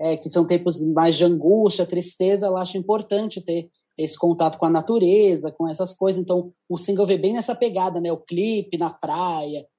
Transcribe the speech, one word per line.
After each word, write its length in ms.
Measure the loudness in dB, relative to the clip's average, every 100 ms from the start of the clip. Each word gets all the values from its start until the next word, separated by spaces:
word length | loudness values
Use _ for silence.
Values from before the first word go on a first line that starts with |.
é, 140 | -2 -2
que 120 | 0
são 160 | 0 2
tempos 400 | 2 0 -2 0
mais 240 | 2 2 4
de 80 |
angústia, 600 | 2 4 4 4 4 2 -2
tristeza, 640 | -2 -4 0 0 2 0
ela 140 | -2
acha 160 | -4 -6
importante 640 | -2 -2 0 -4 -4 -8
ter 260 | -6 -6 -6 _ _ -6
esse 200 | -6 0
contato 400 | 0 2 0 0
com 80 | 0
a 40 |
natureza, 800 | 0 2 2 4 6 4 2 -4 -4
com 120 | -4
essas 260 | -4 -6 -2
coisas. 260 | 0 0
Então, 300 | 0 -2 -2 _ -8
o 100 | -4
single 280 | -2 0 2
vem 120 | 2
bem 100 | 0
nessa 220 | -2 -4 -2
pegada, 460 | -2 0 -2 -2
né? 100 | -4
O 60 | -6
clipe 580 | -6 -4 -2 -2 -4 -4
na 140 | -6
praia, 760 | -6 -6 -4 -4 -4 -6 -10 -12